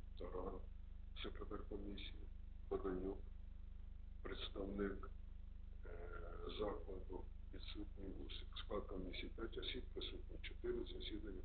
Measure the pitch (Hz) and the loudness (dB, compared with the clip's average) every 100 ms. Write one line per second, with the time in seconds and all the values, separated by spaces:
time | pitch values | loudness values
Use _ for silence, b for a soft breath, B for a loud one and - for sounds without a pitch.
0 | - - 87 90 92 87 - - - - | -4 -2 0 2 2 0 -2 -4 -4 -4
1 | - - 107 - 107 104 - 104 101 101 | -4 0 0 0 0 0 2 0 2 0
2 | - - - - - - - 95 95 92 | 0 0 -2 -2 -4 -4 2 4 4 4
3 | 95 101 - - - - - - - - | 4 2 -2 -4 -4 -4 -4 -4 -4 -4
4 | - - - - - 104 98 101 98 - | -4 -2 0 0 0 2 2 6 6 4
5 | - - - - - - - - - - | 0 -2 -4 -4 -4 -4 -4 -4 -4 -2
6 | - - - - 85 85 104 98 - 92 | -2 -2 -2 0 0 4 4 4 0 -2
7 | 78 90 80 - - - - - - - | 0 -2 -2 -4 -4 -4 -2 -2 -2 -2
8 | 95 80 - - - - - 104 - 95 | -2 -2 -2 -2 -2 -2 2 2 2 0
9 | 90 - - - 117 127 - 127 - - | 0 0 0 0 0 0 2 0 0 0
10 | - 113 - - - - - 359 339 359 | 0 -2 -2 -2 -2 0 2 4 4 0
11 | - 320 - 90 | 0 0 0 0